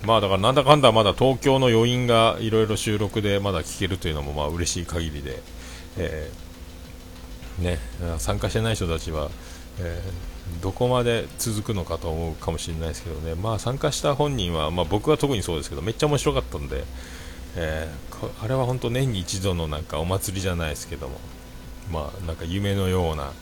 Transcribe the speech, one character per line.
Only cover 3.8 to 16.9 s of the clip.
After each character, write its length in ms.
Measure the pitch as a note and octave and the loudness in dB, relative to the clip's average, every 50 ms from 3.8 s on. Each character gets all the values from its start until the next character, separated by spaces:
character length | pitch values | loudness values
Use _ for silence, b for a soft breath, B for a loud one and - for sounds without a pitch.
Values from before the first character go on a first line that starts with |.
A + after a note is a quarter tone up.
| G2+ | 0
る 120 | F2+ F#2+ F2 | 0 0 0
と 100 | - F2+ | 0 -2
い 20 | |
う 40 | D#2+ | -2
の 80 | D2 C#2+ | -2 -2
も 100 | C#2+ D2 | -4 -2
ま 100 | D2 D2 | -2 0
あ 60 | D2 | 0
嬉 220 | D#2+ E2+ F2+ - | 0 0 0 0
し 120 | - F2+ E2+ | 0 -2 -4
い 20 | |
限 280 | - - E2+ E2 D#2 D2 | -2 -2 -2 -2 -2 -4
り 100 | D2 C#2 | -6 -6
で、 180 | C2+ C2 - - - B B B B B B B B - | -6 -8 -8 -10 -12 B B B B B B B B -6
え 320 | - F2+ D#2 D#2+ D#2 D2+ C#2+ - - - - - - - - - - - - - - - - - - - - - - - - - - | -4 -4 -4 -4 -4 -6 -8 -10 -12 -14 -14 -14 -14 -14 -14 -14 -14 -14 -14 -14 -16 -16 -16 -16 -14 -14 -14 -14 -14 -12 -12 -6 -2
ー、 20 | E2+ | 0
ね、 160 | F2 F2 D#2+ - - - - F2 E2+ E2 D#2+ | 0 0 -2 -4 -8 -8 -6 -4 -4 -2 -2
参 220 | - - G#2 G#2 | 0 0 0 0
加 100 | - A2+ | 0 0
し 40 | - | 2
て 60 | A2+ A2 | 2 2
な 100 | A2+ A2 | 2 2
い 20 | |
人 140 | - F#2+ F2 | 0 0 0
た 100 | E2 D#2+ | 0 -2
ち 140 | - - D#2+ | -2 -2 -2
は、 180 | D2+ D2 C#2+ - B B B B B B B - - | -2 -2 -4 -6 B B B B B B B -10 -6
え 240 | F2+ E2+ E2+ F2 F2+ F#2+ F#2 F2 F2 - - - - F#2 F2 E2+ | -6 -4 -4 -4 -6 -6 -8 -8 -8 -8 -10 -10 -10 -8 -8 -4
ー、 20 | |
ど 120 | E2+ F#2+ G2 | -4 -4 0
こ 160 | - B2 B2 | 2 2 2
ま 160 | B2+ B2 A#2+ | 4 4 4
で 240 | A#2+ A#2 A2+ D#2 D2 - - | 4 2 2 0 -4 -6 -4
続 240 | - A#2 G#2+ G#2 G#2 | -2 -2 -2 -2 -2
く 120 | - A2+ | -2 -2
の 100 | G2 E2+ | -2 -2
か 140 | - E2+ D#2+ | -2 -4 -4
と 120 | - E2+ | -2 -2
思 200 | D#2+ E2 E2 E2 | -2 -2 -2 -2
う 40 | D#2 | -4
か 160 | - - - | -4 -2 -2
も 80 | E2 D2+ | -2 -2
し 80 | - - E2 | -4 -4 -4
れ 20 | D#2+ | -4
な 80 | D#2+ | -2
い 20 | E2 | -4
で 60 | D2+ | -4
す 100 | - - | -4 -6
け 60 | F2+ | -6
ど 100 | D#2+ D2+ | -6 -4
ね。 160 | D#2 E2 E2 | -4 -4 -4
ま 180 | E2 F#2 A2 A2+ | -2 -2 -2 -2
あ 40 | G#2 | 0
参 180 | - A#2 B2+ C#3 | 0 -2 -2 0
加 140 | - D3+ C#3 | 0 0 0
し 80 | - | 0
た 160 | - D3+ C#3+ | 0 0 2
本 200 | B2+ D3 D3 C#3 | 2 2 0 2
人 180 | B2 F#2+ F2 E2+ | 0 0 0 0
は、 180 | D#2+ D2+ D#2 E2 | 0 0 0 2
ま 100 | F2+ F2 | 0 0
あ 20 | |
僕 240 | D#2 F#2 G#2+ G#2 D3 | 2 2 0 4 4
は 80 | D3+ | 4
特 200 | D3+ - C#3 C#3 | 4 4 2 2
に 80 | G#2 E2 | 0 0
そ 100 | - F2 | 0 -2
う 40 | D#2 | -2
で 40 | C#2+ | -2
す 80 | - | -4
け 60 | F2 | -6
ど、 60 | C#2+ D2+ | -4 -4
め 100 | G2+ A#2 | -4 0
っ 20 | |
ち 80 | - - | 2 2
ゃ 60 | D3+ | 4
面 100 | D3 C3 | 4 4
白 140 | - D3+ C#3 | 2 2 2
か 80 | C3+ | 2
っ 20 | - | -2
た 160 | - - E2+ | -2 -6 -6
ん 80 | C#2 | -6
で、 160 | C2 C2 C2+ - - | -4 -4 -6 -6 -6